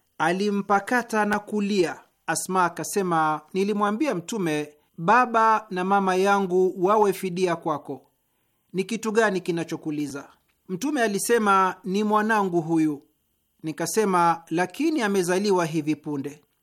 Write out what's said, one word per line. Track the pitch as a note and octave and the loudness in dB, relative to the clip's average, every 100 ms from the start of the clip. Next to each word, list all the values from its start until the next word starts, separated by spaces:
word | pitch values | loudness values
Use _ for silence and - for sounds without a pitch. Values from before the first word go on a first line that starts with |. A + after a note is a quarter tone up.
| _ - | _ -2
alimpakata | D#3+ F#3 G#3 G3+ G3 G3 G3 B3 A#3 G#3+ G#3 | 0 0 0 -2 0 0 2 -2 0 -2 0
na | G#3 | -2
kulia." | G#3 G#3 G3+ G#3 D#3 - _ _ - | -4 -4 0 2 0 -2 _ _ -6
Asma | E3 - F#3 F3 | -4 -2 0 0
akasema, | F3 D#3 G3+ F#3 E3 D#3 D#3 - | -2 -4 -2 0 2 2 -2 -4
"Nilimwambia | F#3+ G3+ G#3 G#3 G#3+ D4+ F#3 | -2 -2 0 0 0 -2 -2
Mtume, | E3+ A#3 E3+ D3+ D3 _ _ - | -4 -4 -2 -2 -4 _ _ -4
'Baba | E3 A#3+ B3 A3+ A3 A3 - | 2 4 4 2 2 2 -2
na | F3+ | -4
mama | F#3 G3+ F#3+ F#3 | 0 0 2 2
yangu | G3 G3+ F#3+ F#3 F#3 G3 F3+ | 2 2 2 2 2 2 2
wawe | A3 G#3 | 4 2
fidia | F#3 F#3+ F3 F3+ E3+ | 0 -4 -2 -2 -2
kwako. | E3 D3 - C3+ _ _ _ _ _ _ _ | -4 -4 -6 -14 _ _ _ _ _ _ _
Ni | F3 | -6
kitu | F#3+ A3 A3 | -4 -4 0
gani | G#3+ G#3+ F#3+ | 2 2 0
kinachokuliza?' | F3+ E3 D#3+ E3 D#3+ D3 C#3+ C#3 - _ _ _ - | -4 -4 -4 -8 -8 -6 -6 -10 -16 _ _ _ -12
Mtume | F#3 C#4+ D4 | -6 -4 0
alisema, | A3+ G3 - A#3 G#3 G3 F#3 - | 0 -2 0 2 4 4 2 -2
'Ni | F#3+ G3 | -4 -2
mwanangu | G#3+ G#3+ G#3+ G#3+ G3 E3+ | 2 2 2 2 2 0
huyu.' | D#3+ E3 D#3 C#3 _ _ _ _ _ _ | 0 2 0 -2 _ _ _ _ _ _
Nikasema, | D#3 D3+ E3 A3 G#3 F3+ E3+ E3 - | -10 -6 -2 0 2 4 2 0 -2
'Lakini | E3+ F3+ - D#4+ D4+ | -2 -2 -2 -2 0
amezaliwa | G#3 G3 F3 F#3 G#3 F3+ E3 | 0 0 0 0 2 0 0
hivi | E3 D3 D3+ | -2 -2 -4
punde.' | D#3 D3 C#3 C#3+ _ _ | -4 -6 -8 -12 _ _